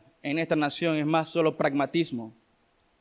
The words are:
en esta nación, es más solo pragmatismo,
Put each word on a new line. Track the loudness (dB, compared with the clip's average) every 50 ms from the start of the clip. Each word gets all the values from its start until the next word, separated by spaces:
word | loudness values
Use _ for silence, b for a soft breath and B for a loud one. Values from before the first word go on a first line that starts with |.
| _ _ _ _
en | -8 -4 -4 -2
esta | 0 0 0
nación, | 0 0 -2 -2 -2 -2 0 0
es | 0 0 2
más | 2 0 0 0
solo | 0 2 2 2 2 2
pragmatismo, | 0 0 2 2 0 2 2 0 -2 0 -4 -8 -10 -10 -16 _ _ _ _ _ _ _ _ _ _ _ _ _